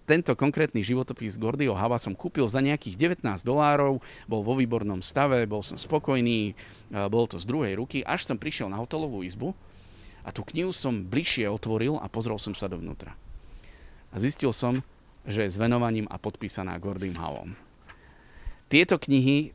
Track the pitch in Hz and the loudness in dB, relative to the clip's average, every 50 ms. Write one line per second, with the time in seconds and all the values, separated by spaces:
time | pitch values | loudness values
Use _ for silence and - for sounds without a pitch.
0 | - - 156 175 175 - 120 - 139 147 - 160 160 - - 113 98 104 123 127 | 2 4 4 4 4 2 2 2 2 2 4 4 2 2 2 0 0 0 0 0
1 | 131 - 123 - 113 107 95 107 110 113 135 143 147 127 98 92 104 117 123 117 | 0 -2 -6 -6 -6 -6 -4 -2 -2 0 0 2 2 2 2 2 2 2 2 0
2 | - 110 92 - - 175 - 143 127 107 113 135 135 143 147 143 - 110 90 95 | -2 -4 -6 -4 -6 -2 0 2 2 2 2 2 2 2 2 0 -4 -6 -2 0
3 | 156 175 180 - - 117 98 92 - 120 131 147 151 147 147 143 139 139 135 127 | 0 0 0 0 -2 -2 -2 -2 0 0 2 4 4 6 6 4 4 4 2 0
4 | - - - - - - 113 107 101 113 131 135 127 113 117 110 101 104 98 92 | -4 -10 -18 -14 -6 -4 -2 0 0 2 2 2 2 2 2 0 0 -2 -4 -4
5 | 92 - - 135 143 139 131 120 113 104 107 107 98 - - - - - 156 151 | -4 -2 0 2 2 4 4 2 2 0 -2 -4 -4 -6 -10 -10 -4 -2 -2 0
6 | - - 135 127 120 120 117 110 104 104 - - - - - - - - 107 101 | 0 2 2 2 4 2 2 2 0 -2 -4 -8 -14 -20 -20 -20 -14 -8 -4 -2
7 | 101 101 107 117 117 - - 85 87 110 127 156 135 98 95 101 127 - - 135 | 0 2 2 2 2 0 -2 -6 -4 -2 -2 0 0 0 -2 -4 -4 -4 -4 -4
8 | - - 160 180 - - 127 101 - 156 - - 113 95 101 104 120 - 160 156 | -2 -2 -4 -4 -2 -4 -4 -4 -4 -6 -6 -6 -6 -4 -6 -6 -6 -4 -4 -4
9 | 160 143 117 98 90 90 95 110 123 180 190 - - - - - - - - - | -4 -4 -4 -6 -6 -8 -6 -6 -6 -6 -6 -8 -14 -20 -20 -20 -20 -20 -20 -20
10 | - - - - - - - - 101 - - 165 175 185 - - - 135 120 101 | -20 -20 -20 -16 -14 -10 -10 -10 -8 -6 -4 -4 -2 -2 -2 -2 -2 -2 -2 -2
11 | 92 92 104 143 175 - - 127 107 101 107 107 - 113 110 110 117 139 156 - | -2 -2 -2 -2 0 0 0 0 0 0 -2 -2 -2 -2 0 0 0 0 -2 -2
12 | - 95 - 113 110 117 113 104 - 107 98 - 104 95 92 82 85 80 73 - | -4 -6 -6 -4 -4 -2 -4 -4 -4 -6 -6 -4 -6 -6 -6 -6 -8 -8 -10 -10
13 | 82 82 - - - - - - - - - - - - - - - - - - | -12 -14 -16 -16 -16 -16 -16 -16 -16 -16 -18 -18 -18 -20 -20 -20 -20 -20 -20 -20
14 | - - - 95 113 139 - - 147 127 110 - 123 120 123 131 - - - - | -16 -10 -4 -2 -2 -2 0 0 0 0 2 2 0 0 0 -2 -4 -8 -16 -20
15 | - - - - - 104 101 110 104 95 90 101 113 117 123 120 120 117 113 110 | -20 -20 -20 -12 -8 -4 -2 0 0 0 0 2 2 4 4 4 2 2 0 0
16 | 107 - 92 95 - 104 - - 113 95 - 107 92 92 87 87 92 101 95 92 | -2 -4 -6 -6 -6 -6 -6 -6 -8 -8 -6 -6 -6 -6 -6 -4 -4 -4 -4 -4
17 | 98 95 85 82 82 78 69 52 50 87 107 - - - - - - - - - | -4 -4 -4 -4 -6 -6 -6 -6 -8 -12 -14 -14 -18 -20 -20 -20 -20 -20 -20 -20
18 | - - - - - - - - - - - - - - 143 151 175 - 185 147 | -20 -20 -20 -20 -20 -20 -18 -12 -10 -10 -10 -10 2 6 8 8 8 8 6 2
19 | - - 139 131 127 135 143 147 156 - | 4 4 6 6 6 6 6 4 2 0